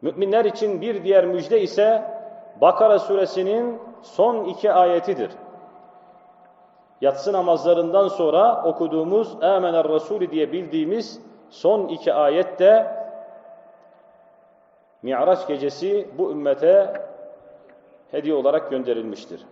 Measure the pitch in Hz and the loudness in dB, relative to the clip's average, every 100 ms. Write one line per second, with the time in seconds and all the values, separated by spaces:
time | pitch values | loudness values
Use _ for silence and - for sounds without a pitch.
0 | 135 170 196 214 214 - 214 190 208 208 | -6 -4 0 2 0 -2 -4 -4 -6 -6
1 | 175 196 180 175 170 220 185 - 214 226 | 2 4 4 0 0 0 0 0 2 2
2 | - - - - - - - - 220 202 | -2 -12 -16 -18 -20 2 4 6 4 4
3 | - 196 185 190 185 220 240 233 - - | 2 0 0 -2 -2 -2 -2 -6 -14 -20
4 | - - 214 233 185 185 214 180 180 175 | -20 0 0 2 -6 -4 0 4 4 2
5 | 175 170 104 - - - - - - - | -2 -4 -6 -10 -20 -20 -20 -20 -20 -20
6 | - - _ _ _ _ _ _ _ _ | -20 -20 _ _ _ _ _ _ _ _
7 | 135 139 - 196 175 165 180 175 170 190 | -2 -2 -4 -2 0 0 2 2 2 2
8 | 196 - 165 156 220 - 165 156 165 160 | 2 2 0 4 4 2 -2 -2 -4 -4
9 | 160 202 220 - 165 196 185 165 156 156 | 0 -2 -2 -2 0 0 0 0 0 0
10 | 156 208 180 151 151 165 170 156 156 214 | -2 -6 -4 -2 -4 -4 -6 -4 -2 -4
11 | 220 - - - - - 165 208 185 160 | -6 -14 -20 -20 -20 -4 0 0 0 -4
12 | - 147 147 156 185 - 185 220 220 - | -2 2 2 2 -2 2 6 6 4 -6
13 | - - - - - - - _ _ _ | -12 -14 -20 -20 -20 -20 -20 _ _ _
14 | _ _ _ _ _ _ _ _ _ _ | _ _ _ _ _ _ _ _ _ _
15 | 117 131 156 180 - 147 139 135 175 202 | -6 0 2 2 0 -4 -4 -4 -2 -2
16 | - 131 185 151 143 135 156 196 196 - | -4 -4 -4 -2 -2 2 4 4 4 -4
17 | - - - - - - - - _ _ | -12 -16 -20 -20 -20 -20 -20 -20 _ _
18 | _ 143 147 151 131 151 - 135 123 117 | _ -8 -2 0 2 0 -2 -6 -4 -4
19 | 110 98 - 85 - | -4 -12 -14 -20 -20